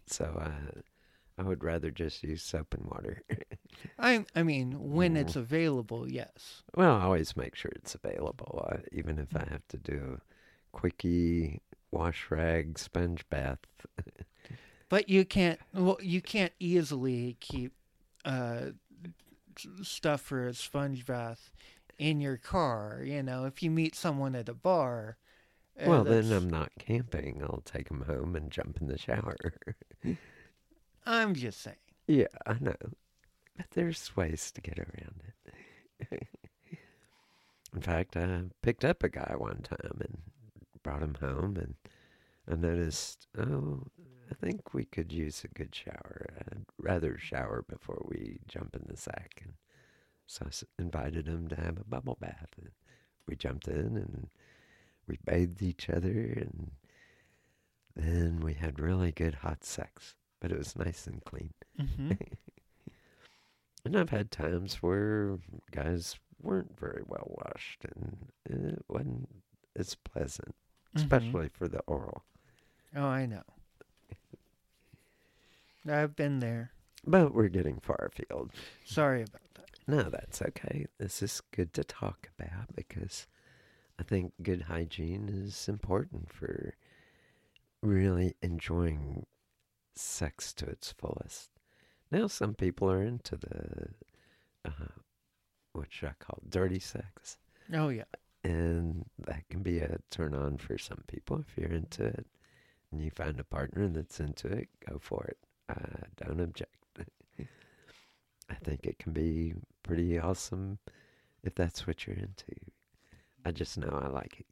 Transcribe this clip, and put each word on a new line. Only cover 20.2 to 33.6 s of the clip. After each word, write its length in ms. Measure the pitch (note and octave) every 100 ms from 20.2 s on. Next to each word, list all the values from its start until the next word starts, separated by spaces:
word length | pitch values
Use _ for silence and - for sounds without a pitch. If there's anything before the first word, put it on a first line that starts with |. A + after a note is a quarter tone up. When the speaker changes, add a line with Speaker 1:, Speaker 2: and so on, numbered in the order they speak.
Speaker 2:
for 240 | - C3 B2
a 60 |
sponge 540 | B2 - C#3+ C#3+ C3 B2
bath 420 | B2 A#2 A2+ - - - - _ -
in 240 | D3 D3+
your 160 | C#3+ B2+
car. 640 | - F#3 D3+ A2+ G#2 A#2
You 200 | C3+ C#3+
know, 220 | C3 B2+ C3
if 180 | C3
you 80 | E3
meet 240 | D#3+ D#3+ -
someone 400 | F3 C#3+ C3+ B2+
at 120 | A2+
a 60 |
bar, 640 | A#2+ F#3 F3+ C3 A#2+ G#2+ A2+ _ _ _ _ _ -
uh, 40 | E3+
Speaker 1:
Well, 140 | D#3
then 260 | G2+ A2+ A2
Speaker 2:
that's 140 | G#2
Speaker 1:
I'm 60 | F2+
not 200 | E2 D#2 -
camping. 640 | - A#2 A#2+ D2+ C#2+ C#2+
I'll 220 | C#2+ - -
take 260 | - -
'em 100 | D2
home 340 | C2+ C2+ D2+ E2+
and 160 | D2+
jump 280 | - - -
in 60 | D2
the 120 | C2+
shower. 360 | - G#2+ A2 - - - - - - -
<laughs> 140 | - E3 - - - _ _ _ _ _ -
Speaker 2:
I'm 280 | A3+ A3
just 280 | D#3+ B2 -
saying. 160 | - - _ _ -
Speaker 1:
Yeah, 200 | D3 G#2+ - -
I 120 | A2+
know. 180 | C#3 - - - _ _ _ _ _
But 140 | -